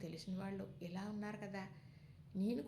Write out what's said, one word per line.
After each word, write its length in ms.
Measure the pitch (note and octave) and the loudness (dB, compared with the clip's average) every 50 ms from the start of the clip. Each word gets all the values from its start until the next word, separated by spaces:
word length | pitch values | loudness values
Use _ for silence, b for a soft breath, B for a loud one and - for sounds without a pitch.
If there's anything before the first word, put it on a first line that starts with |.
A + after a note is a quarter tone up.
| - | -2
తెలిసిన 300 | D#3+ D#3+ D#3+ - G3 F#3 F#3 | -2 -2 -2 0 0 0 2
వాళ్ళు 240 | G3 F#3+ G3 F#3+ G3 F#3+ - - F3 E3+ | 2 2 0 0 -2 -2 -4 -4 -4 -2
ఇలా 140 | F3+ F#3 G3 G#3 G#3+ | 0 0 0 0 0
ఉన్నారు 260 | G#3 G#3 G#3 G#3+ G#3 G#3+ | 0 0 0 0 -2 -2
కదా, 200 | G3 G3 G3 F#3+ - B B B B B B B B B B B - - F#3 | -2 -2 -2 -2 -4 B B B B B B B B B B B -2 4 6
నేను 220 | F#3+ A3 A#3+ C#4 C#4+ | 6 6 6 4 4